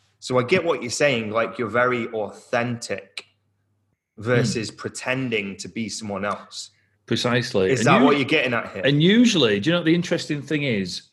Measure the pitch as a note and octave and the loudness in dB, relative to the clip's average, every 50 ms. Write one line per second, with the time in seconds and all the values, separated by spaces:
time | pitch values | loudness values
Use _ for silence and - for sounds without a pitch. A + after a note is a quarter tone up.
0 | _ _ _ _ - - B2+ B2+ A#2+ A#2 F#3 F#3 E3 E3+ D3+ - A2+ A#2+ - - | _ _ _ _ -6 -2 0 0 2 2 2 2 2 0 -2 -2 -4 -6 -2 0
1 | D3 C#3+ B2+ A2+ A2 G#2 G#2+ A2+ A2+ A2+ - - A#2 G#2 G2+ A#2+ B2 B2+ B2+ A#2 | 2 2 2 0 -2 -2 -2 -2 -2 -2 -4 -6 -6 -2 0 2 2 2 0 -2
2 | A2+ - A2+ A2 G#2 G2 - - - - - A#2 A#2+ B2 A#2+ A2+ - - G2+ G2 | -4 -4 -4 -6 -6 -6 -8 -14 -8 -4 -2 -2 -2 -2 -4 -6 -8 -8 -10 -10
3 | - - _ - - _ _ _ _ _ _ _ _ _ _ _ _ _ _ _ | -10 -14 _ -18 -18 _ _ _ _ _ _ _ _ _ _ _ _ _ _ _
4 | _ _ _ - G2+ A#2 B2 C3 B2+ G#2+ - A#2+ G#2 G2+ - - - A2 - - | _ _ _ -6 -2 2 2 4 2 2 0 -2 -4 -6 -8 -10 -10 -10 -10 -6
5 | - B2+ C3 C3 C3 B2 A2+ G#2+ G2 G2 F#2+ - - F#2+ - A#2 A2+ G2+ - - | -4 -4 -4 -2 -2 -2 -2 -2 -4 -4 -8 -10 -14 -10 -8 -8 -8 -8 -8 -8
6 | A2 G#2 G2+ F#2+ G2+ G2+ G2 - - - - - - - _ _ _ _ _ _ | -8 -8 -6 -4 -4 -4 -6 -6 -10 -14 -16 -16 -16 -16 _ _ _ _ _ _
7 | _ - A#2+ A#2 - B2 A#2+ B2 A#2 - - G2 F#2+ F#2 C3 A#2+ A2 C#3+ C#3 B2+ | _ -4 -2 -2 0 0 0 0 0 0 0 2 2 2 2 2 4 4 6 6
8 | C3 C#3+ C#3+ C#3+ C3 - D#3+ D3+ B2 B2+ A#2+ A2+ - - - G2 - C#3 C#3+ D3 | 6 4 4 2 2 0 0 0 2 0 -2 -2 -4 -6 -6 -2 0 2 2 4
9 | D#3+ F#3 G#3+ A#3+ B3 A#3 F#3+ D#3+ B2+ A2 G#2 G2+ G2+ D3+ F3 F3 D#3 D#3+ E3+ F3 | 4 6 6 6 6 6 4 4 4 4 2 2 2 0 0 2 2 2 2 2
10 | E3+ - F3 D#3+ - - D3+ C#3+ C3+ - D#3 D3 C#3+ C3+ A2+ G2 F#2+ F2 - - | 2 0 -2 -4 -2 -4 -6 -6 -4 -4 -4 -2 -2 -2 -2 -2 -2 -4 -8 -10
11 | - _ | -14 _